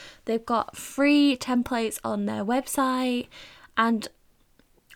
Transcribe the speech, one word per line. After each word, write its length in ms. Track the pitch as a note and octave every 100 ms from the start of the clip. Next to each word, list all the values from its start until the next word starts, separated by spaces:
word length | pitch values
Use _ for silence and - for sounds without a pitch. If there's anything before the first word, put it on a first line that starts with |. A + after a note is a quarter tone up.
| - - -
They've 200 | A3+ A3+
got 300 | A#3 - -
free 640 | - - C#4+ D4 C#4+ B3+
templates 640 | - B3 A#3+ A#3+ A3+ -
on 220 | A3+ G#3 G#3
their 180 | G#3+
website, 840 | G3+ B3+ C4 - C4 B3+ B3+ B3 - - - - - -
and 300 | A3+ A3+ - - _ _ _ _ _ _ _